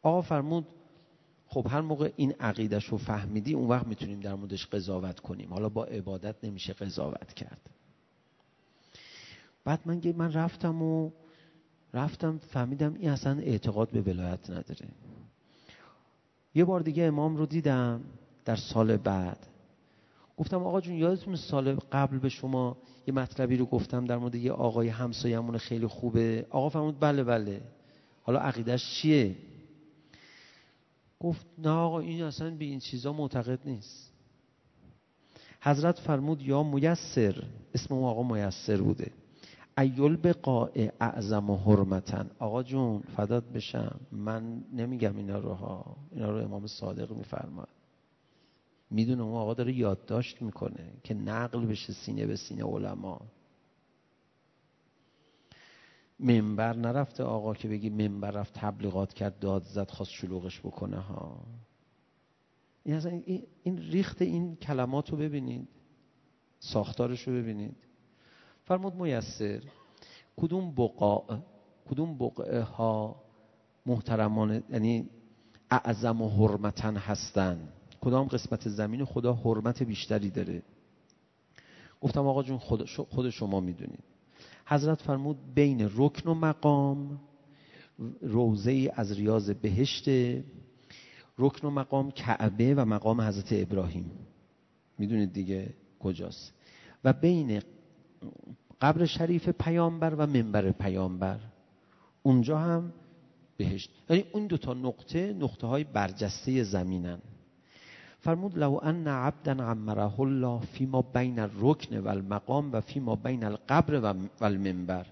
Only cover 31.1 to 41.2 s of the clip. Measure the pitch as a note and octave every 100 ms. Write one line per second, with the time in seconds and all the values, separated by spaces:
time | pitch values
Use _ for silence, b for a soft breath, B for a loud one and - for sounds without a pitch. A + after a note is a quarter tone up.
31.1 | _ E3+ E3 - - D#3 D#3+ E3+ E3 E3
32.1 | E3 D#3+ C3+ D#3+ D#3+ D3 C#3 - B2+ C3
33.1 | D3+ C#3+ B2+ A#2 B2+ C#3+ A#2+ G#2+ - -
34.1 | _ _ _ _ _ _ _ - - _
35.1 | _ B B B B C#3+ C#3+ E3 F3 -
36.1 | C#3+ C#3+ D#3 C3+ C#3 D3+ C#3 D#3 E3+ -
37.1 | - G#2+ F#2 - - - - - C3 B2+
38.1 | A2+ B2 A2 G2+ F#2+ - G#2 G2 - -
39.1 | - - B B B B - C3+ B2+ D3
40.1 | D#3+ F3 E3+ - B2 A#2+ - A2 - A#2
41.1 | -